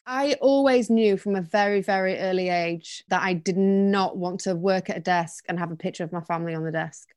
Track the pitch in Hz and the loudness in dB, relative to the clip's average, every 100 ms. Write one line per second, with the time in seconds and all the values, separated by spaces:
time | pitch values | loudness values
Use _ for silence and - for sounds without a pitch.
0 | - 254 285 269 269 277 269 254 220 226 | -6 -2 0 2 4 6 6 4 4 4
1 | 214 190 208 196 165 208 202 202 196 190 | 4 2 0 -2 0 2 2 2 2 0
2 | 190 185 185 185 180 175 170 170 - - | 0 -2 -2 0 0 0 -2 -4 -8 -12
3 | - 185 190 180 196 185 196 196 196 196 | -2 -2 0 -2 -2 2 4 4 4 2
4 | 185 185 175 180 196 170 190 190 180 170 | 0 -2 -6 -4 -4 -2 0 0 -2 -6
5 | 165 175 165 - - 175 170 165 185 - | 0 0 -2 -8 -8 -6 -6 -6 -8 -6
6 | 160 175 165 165 165 160 160 160 165 - | -8 -8 -4 -4 -4 -4 -4 -4 -6 -12
7 | - | -14